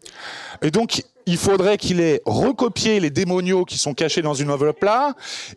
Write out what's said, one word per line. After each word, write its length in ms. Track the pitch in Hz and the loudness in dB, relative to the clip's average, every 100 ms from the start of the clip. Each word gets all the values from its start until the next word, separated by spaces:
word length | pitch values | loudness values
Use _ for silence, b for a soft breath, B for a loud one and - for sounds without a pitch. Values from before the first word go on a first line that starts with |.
| B B B B B B | B B B B B B
Et 100 | 156 | 0
donc, 320 | 180 226 - - _ | 0 0 -4 -6 _
il 140 | - 175 | -2 0
faudrait 400 | 202 196 185 208 | 2 4 4 2
qu'il 220 | - 175 | 0 2
ait 200 | 165 139 - | 2 2 0
recopié 760 | 110 247 - 240 - 220 208 | 0 0 2 -2 0 0 2
les 100 | 151 | 2
Démonios 540 | 143 180 185 180 185 | -2 0 0 0 0
qui 140 | 180 - | 0 -4
sont 160 | 147 | -4
cachés 280 | 131 160 - | -2 -2 0
dans 120 | 151 | -2
une 160 | 139 147 | -2 -2
enveloppe 340 | 143 147 147 | 0 0 2
là. 300 | 202 233 285 262 B B B | 2 2 0 -4 B B B